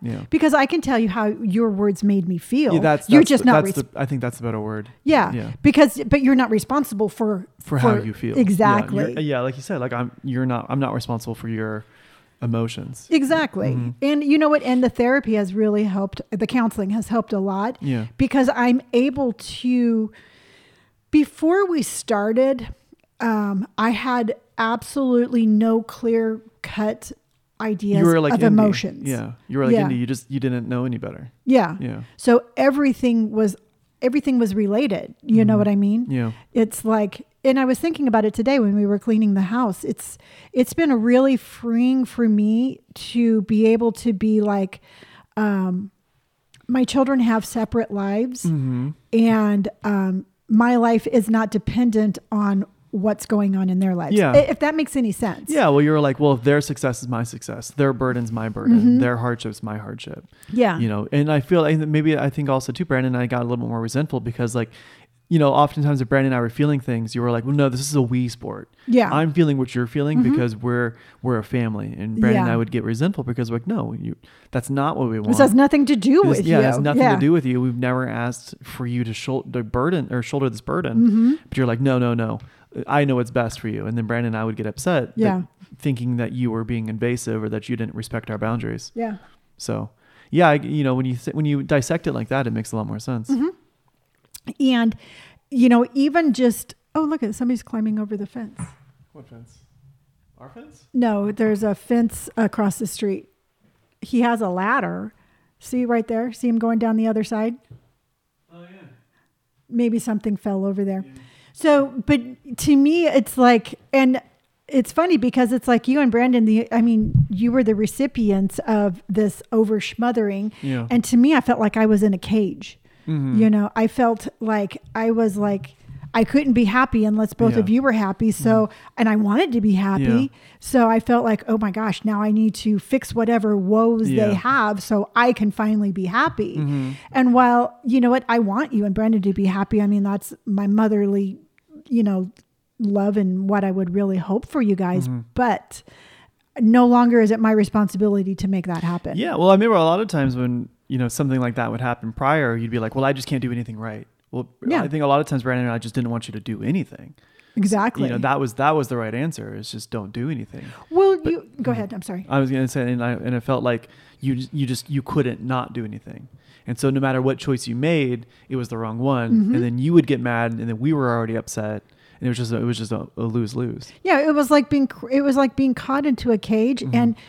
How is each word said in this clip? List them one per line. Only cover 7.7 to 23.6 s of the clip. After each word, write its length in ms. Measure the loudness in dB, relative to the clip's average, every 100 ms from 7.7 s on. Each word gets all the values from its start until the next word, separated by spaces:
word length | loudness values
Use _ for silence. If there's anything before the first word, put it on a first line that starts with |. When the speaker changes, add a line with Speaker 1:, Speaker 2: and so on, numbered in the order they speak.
| 2
Speaker 1:
how 180 | 2 2
Speaker 2:
for 60 | -2
Speaker 1:
you 80 |
feel. 220 | -6 -2 2
Yeah, 60 |
Speaker 2:
Exactly. 720 | 2 4 4 2 0 -2 -2
Speaker 1:
you're, 60 | -2
yeah, 200 | -2 -2
like 160 | -2 -6
you 60 |
said, 180 | -8 -6
like, 120 | -4
I'm, 200 | -4 -6 -8
you're 240 | -6 -2 -2
not, 200 | -2 -4
I'm 100 | -2
not 160 | -2
responsible 400 | -4 -4 -6 -8
for 140 | -10 -8
your 360 | -6 -6 -8 -12 _ _ _ _ _
emotions. 680 | -4 -2 -4 -6 -12 -14 -2
Speaker 2:
Exactly. 640 | 0 2 0 -2 -4 -4
Speaker 1:
Mm-hmm. 160 | -4 -6 -4
Speaker 2:
And 220 | -2 0
you 140 | 2 2
know 100 | 4
what? 140 | 2
And 200 | 2 2
the 60 | 2
therapy 440 | 2 2 0 0
has 180 | -2 -2
really 320 | 0 0 2
helped. 380 | 0 -2 -4 -8 -8
The 160 | -6 -2
counseling 440 | 0 0 -2 -4
has 180 | -4 -2
helped 240 | -4 -2
a 80 | -4
lot. 380 | -2 -2 -4 -4
Speaker 1:
Yeah. 260 | -4 -4 -4 -2
Speaker 2:
Because 320 | 0 2 2
I'm 260 | 2 2 2 0
able 400 | 0 0 0 -4
to, 800 | -4 -12 -6 -2 0 2 0 -2 -8 -20 _ _ _ _ _ _ _ _
before 560 | 0 0 0 0 2 2
we 160 | 0
started, 920 | -4 -6 -4 -2 0 2 2 0 -6 -16 _ _ _ -6
um, 460 | -2 -2 -2 -4